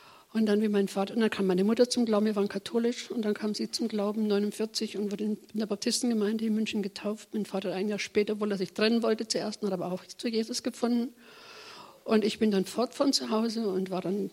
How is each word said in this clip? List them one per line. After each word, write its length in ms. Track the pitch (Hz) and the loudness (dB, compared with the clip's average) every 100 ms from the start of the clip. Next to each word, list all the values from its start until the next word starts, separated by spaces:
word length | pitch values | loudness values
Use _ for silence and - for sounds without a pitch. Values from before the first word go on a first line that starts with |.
| - - _ | -20 -20 _
Und 120 | 220 214 | 0 4
dann, 140 | 208 | 4
wie 60 | 220 | 4
mein 200 | 202 196 | 2 2
Vater, 260 | 196 196 | 0 -2
und 60 | 233 | 2
dann 100 | 220 | 2
kam 160 | - 190 | 2 2
meine 160 | 180 | 4
Mutter 260 | 202 233 247 | 4 4 4
zum 180 | 247 226 | 4 2
Glauben, 200 | 208 214 | 4 2
wir 80 | |
waren 140 | 202 202 | 2 0
katholisch, 600 | 196 - 233 233 247 - | -2 -2 0 0 -2 -6
und 140 | 247 | -4
dann 120 | 208 | -2
kam 200 | 208 214 | -2 -2
sie 160 | 208 220 | -4 -4
zum 160 | - 226 | -2 -2
Glauben, 400 | 208 202 214 214 | 0 -2 0 2
neunundvierzig, 720 | 202 208 - 220 - 220 196 | 2 0 -2 -6 -4 -6 -4
und 160 | 208 | -4
wurde 100 | 208 | -2
in, 160 | 214 208 - | -4 -4 -6
in 80 | 214 | -6
der 60 | 214 | -4
Baptistengemeinde 800 | 202 240 226 240 220 202 220 | -2 -2 0 0 0 0 0
in 120 | 220 214 | 0 0
München 260 | 214 214 | 0 -2
getauft. 460 | 196 - 208 220 - | -4 -6 -8 -8 -6
Mein 120 | 220 196 | -6 -4
Vater 260 | 190 190 | -4 -4
ein 160 | 185 208 | -4 -2
Jahr 120 | 202 | -4
später, 320 | - 208 208 | -2 0 0
obwohl 180 | 208 214 | -2 -2
er 80 | 196 | -2
sich 140 | 185 | -4
trennen 320 | - 214 233 | 0 2 4
wollte 240 | 220 220 220 | 2 0 -2
zuerst, 340 | 170 214 - | -2 -4 -4
hat 100 | 202 | -4
aber 200 | 185 175 | -2 -4
auch 120 | 185 | -6
zu 220 | - - 247 | -10 -8 -2
Jesus 380 | 226 226 247 | -2 -2 -4
gefunden. 500 | 247 - 233 240 247 - - - - - - - - - | -6 -2 0 0 -2 -8 -20 -20 -20 -20 -20 -20 -20 -14
Und 220 | - 220 | 2 4
ich 160 | 214 - | 4 2
bin 100 | 214 | 2
dann 140 | 190 | 4
fort 300 | 180 220 254 | 0 -2 -2
von 180 | - 285 | 2 2
zu 180 | - 247 | 2 0
Hause 380 | 220 226 220 214 | 0 0 0 -2
und 220 | 185 190 | -2 -2
war 120 | 185 | -2
dann 280 | 175 202 190 | -2 -2 -4